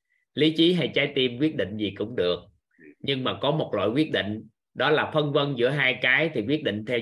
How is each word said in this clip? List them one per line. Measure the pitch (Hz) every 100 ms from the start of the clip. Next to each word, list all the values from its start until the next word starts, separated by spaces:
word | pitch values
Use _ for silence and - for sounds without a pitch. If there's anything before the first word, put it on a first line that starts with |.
| _ _ _
lý | - 156 156
trí | 165
hay | 180 120 139
trái | 139 139
tim, | 127 120
quyết | 156 -
định | 95 107
gì | 101 98
cũng | 107 120
được." | 90 87 - _ _ _ 78 -
Nhưng | - 135
mà | 123 95
có | 131
một | 156 -
loại | 104 101
quyết | 131 156
định, | 101 98 107 - _ _
đó | - 135
là | 147 104
phân | 156 147
vân | 147 143 123
giữa | 123
hai | 143 131 120
cái, | 127 135 160
thì | 120 104
quyết | 151
định | 110 104 110
theo | 120